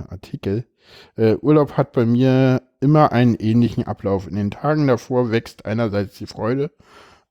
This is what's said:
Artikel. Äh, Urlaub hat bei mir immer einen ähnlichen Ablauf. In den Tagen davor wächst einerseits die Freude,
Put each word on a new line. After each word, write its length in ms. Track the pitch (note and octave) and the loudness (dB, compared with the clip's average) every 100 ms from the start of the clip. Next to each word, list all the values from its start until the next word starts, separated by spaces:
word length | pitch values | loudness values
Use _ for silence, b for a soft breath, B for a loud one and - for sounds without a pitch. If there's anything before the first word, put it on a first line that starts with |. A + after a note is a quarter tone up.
| - | -12
Artikel. 580 | F#2 - - G2+ G#2 - _ b b b - | -16 -14 -10 -6 -6 -6 _ b b b -2
Äh, 200 | A2+ G#2+ | 0 2
Urlaub 400 | C#3 D3+ C#3+ - | 2 2 2 -2
hat 160 | C3+ | -2
bei 120 | - | 0
mir 580 | A#2 A#2+ C3 C3 C3 B2+ - _ | 0 2 2 4 2 0 -4 _
immer 320 | C3+ D3+ D3+ | 2 4 4
einen 220 | A#2 A#2+ | 4 2
ähnlichen 500 | A2+ G#2+ A#2 A#2 - | 2 0 2 2 -2
Ablauf. 420 | - - G2+ G2 F#2 | -6 -6 -2 -4 -4
In 80 | F#2 | -6
den 140 | G2+ | -6
Tagen 360 | - C#3+ D#3 C#3 | -4 -2 0 2
davor 440 | A#2 - B2 B2 | 0 0 -2 0
wächst 360 | A2+ - - - | -2 -4 -14 -8
einerseits 520 | A2 A#2 G2+ G2 - | -4 -2 -2 -6 -10
die 80 | G#2 | -16
Freude, 440 | - G#2+ C3 D3 - b b b b b | -8 -4 -4 -6 -10 b b b b b